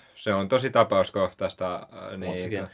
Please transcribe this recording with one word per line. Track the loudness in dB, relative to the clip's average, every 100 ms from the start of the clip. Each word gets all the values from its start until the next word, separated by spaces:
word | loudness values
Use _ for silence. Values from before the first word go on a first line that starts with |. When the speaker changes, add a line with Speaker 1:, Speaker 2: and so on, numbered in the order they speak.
| -20 -6
Speaker 1:
se | 0
on | 0 2
tosi | 0 4
tapauskohtaista, | 4 4 4 2 0 -2 -2 -6 -4 -6 -6
äh, | -10 -14 -12 -8 -6
Speaker 2:
Once | -4 -4
Speaker 1:
niin, | -4
Speaker 2:
again. | -6